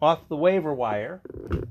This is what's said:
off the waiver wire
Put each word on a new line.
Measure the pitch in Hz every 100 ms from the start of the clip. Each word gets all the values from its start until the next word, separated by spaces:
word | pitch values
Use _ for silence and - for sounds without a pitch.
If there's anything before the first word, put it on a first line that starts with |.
off | 151 165 -
the | 151
waiver | 175 190 156
wire | 135 117 104 117 185 - - - - -